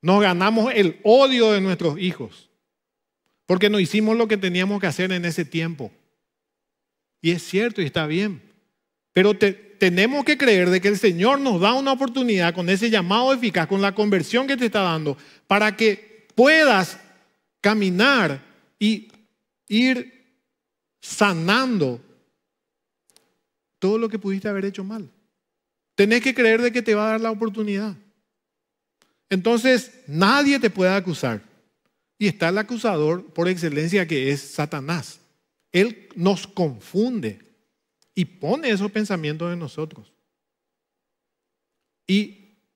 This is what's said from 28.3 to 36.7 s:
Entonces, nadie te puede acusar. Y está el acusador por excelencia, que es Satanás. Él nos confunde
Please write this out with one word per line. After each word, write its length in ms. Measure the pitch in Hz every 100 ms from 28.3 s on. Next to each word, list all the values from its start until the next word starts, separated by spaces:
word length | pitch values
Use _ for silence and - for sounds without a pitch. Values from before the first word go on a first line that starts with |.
| _ _ _ _ _ _ _ _ _ _
Entonces, 760 | 190 190 233 247 254 - - -
nadie 540 | 147 196 269 285 277
te 100 | 240
puede 240 | 190 185
acusar. 480 | 196 185 147 131 107 _ _ _ _ _ _ _ _
Y 80 | 208
está 220 | - 165
el 100 | 196
acusador 680 | 214 240 226 170 151 170 -
por 140 | - 175
excelencia, 600 | 185 160 147 160 196 170
que 220 | 151 135
es 120 | 143
Satanás. 800 | - - 147 151 135 170 123 - _ _ _ _ _
Él 380 | 180 220 226 - -
nos 300 | 175 190 -
confunde 960 | - 165